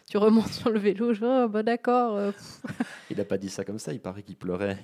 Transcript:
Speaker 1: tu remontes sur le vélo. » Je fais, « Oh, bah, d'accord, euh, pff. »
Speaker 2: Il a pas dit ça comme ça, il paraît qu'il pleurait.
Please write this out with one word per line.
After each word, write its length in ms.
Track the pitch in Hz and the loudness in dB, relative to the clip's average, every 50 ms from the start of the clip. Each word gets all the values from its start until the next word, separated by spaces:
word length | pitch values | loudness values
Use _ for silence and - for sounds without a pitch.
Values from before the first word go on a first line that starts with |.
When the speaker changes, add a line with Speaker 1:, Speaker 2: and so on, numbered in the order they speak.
| _ | _
Speaker 1:
tu 120 | - - 208 | -4 0 4
remontes 340 | 202 220 220 226 208 - | 6 8 8 6 6 2
sur 160 | - - - 247 | -2 -2 0 0
le 100 | 220 214 | 0 2
vélo. » 340 | 196 208 190 190 233 240 233 | 2 2 2 2 2 0 0
Je 60 | 196 | 0
fais, « 240 | 220 240 262 262 247 | 0 2 2 2 2
Oh, 40 | 226 | 2
bah, 140 | 202 214 | 0 0
d'accord, 540 | 214 233 233 240 - 247 240 247 240 233 208 | 0 0 0 0 2 2 2 4 2 2 0
euh, 160 | 202 202 202 | 0 -2 -2
pff. » 300 | 202 - - - - - - - - - 254 - - - - - | -4 -6 -10 -20 -16 -14 -12 -8 -6 -6 -8 -8 -10 -14 -12 -8
Speaker 2:
Il 80 | - - | -6 -6
a 20 | 101 | -4
pas 140 | - - 95 | -2 -2 -4
dit 100 | 98 95 | -4 -6
ça 160 | - - 98 | -8 -8 -8
comme 140 | 98 101 113 | -6 -8 -8
ça, 160 | - 151 151 | -8 -8 -8
il 60 | 120 | -8
paraît 220 | - 92 95 101 | -8 -10 -10 -10
qu'il 140 | 98 - 90 | -12 -16 -14
pleurait. 420 | - - 92 87 87 101 101 98 95 | -8 -6 -4 -2 0 0 -2 -2 -4